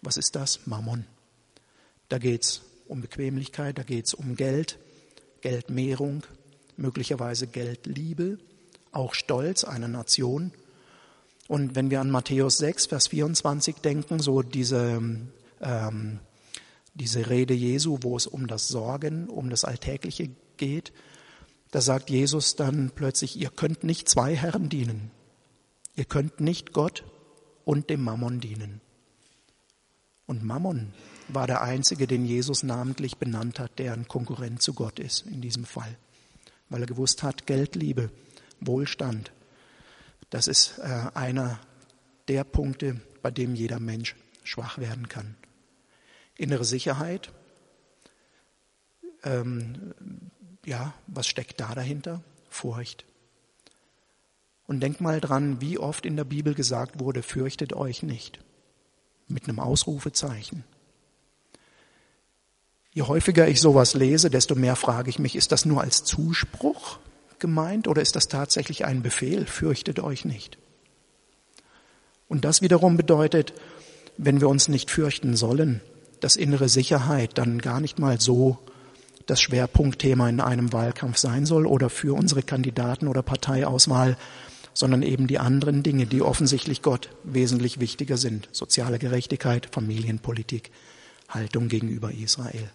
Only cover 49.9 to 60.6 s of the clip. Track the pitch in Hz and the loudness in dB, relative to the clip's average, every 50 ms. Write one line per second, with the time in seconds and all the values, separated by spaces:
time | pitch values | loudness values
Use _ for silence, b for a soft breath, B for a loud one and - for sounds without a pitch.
49.9 | - _ - - - - - 180 _ _ - 175 - - _ 165 135 120 123 151 | -16 _ -16 -18 -18 -16 -18 -20 _ _ -20 -20 -20 -18 _ -10 -8 -8 -8 -10
50.9 | 147 - _ - 196 131 123 - - - 123 - - - 120 110 113 131 127 131 | -10 -14 _ -14 -10 -6 -4 -4 -4 -4 -6 -10 -10 -10 -8 -8 -6 -6 -6 -6
51.9 | 143 147 139 165 170 175 165 - _ _ _ _ - - - 123 117 117 120 - | -6 -8 -8 -10 -10 -10 -12 -16 _ _ _ _ -16 -10 -8 -8 -6 -6 -10 -12
52.9 | - _ - _ _ _ _ _ _ _ _ _ _ _ b b b b b b | -14 _ -20 _ _ _ _ _ _ _ _ _ _ _ b b b b b b
53.9 | b b b b b b b b b _ _ _ _ _ _ _ 143 135 123 139 | b b b b b b b b b _ _ _ _ _ _ _ -4 -2 -2 -2
54.9 | 151 - 180 165 160 156 151 147 139 135 147 143 139 123 127 147 175 - - 143 | -2 -2 -2 0 0 0 0 0 0 2 2 0 -2 -2 -4 -6 -4 -4 -4 -4
55.9 | 156 - - 160 156 147 147 131 147 147 147 151 147 139 135 117 127 120 123 127 | -6 -6 -6 -4 -4 -4 -4 -4 -4 -2 0 0 0 2 0 0 0 -2 -4 -6
56.9 | - 147 131 131 131 120 120 - - 131 131 135 - - - 131 - - 143 131 | -6 -6 -4 -4 -4 -4 -6 -6 -4 -4 -4 -4 -4 -6 -6 -6 -4 -4 -4 -6
57.9 | 120 - - 156 131 117 - - _ - - _ _ _ _ _ _ _ _ _ | -6 -6 -8 -8 -8 -8 -10 -16 _ -20 -20 _ _ _ _ _ _ _ _ _
58.9 | _ _ _ _ _ _ _ _ - 123 - - 117 107 135 123 135 156 - - | _ _ _ _ _ _ _ _ -8 -8 -6 -6 -6 -4 -2 0 2 2 2 0
59.9 | 156 143 - 151 - - - 143 123 107 107 - - 165 | -4 -4 -6 -4 -4 -2 -4 -4 -6 -8 -10 -12 -12 -12